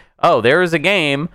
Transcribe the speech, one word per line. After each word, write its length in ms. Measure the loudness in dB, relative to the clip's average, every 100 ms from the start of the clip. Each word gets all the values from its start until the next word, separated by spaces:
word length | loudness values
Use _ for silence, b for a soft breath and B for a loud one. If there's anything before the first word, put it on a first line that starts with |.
| b b
oh, 200 | 0 2
there 200 | 2 2
is 120 | 0
a 60 | -2
game 500 | -2 -2 -2 -4 -6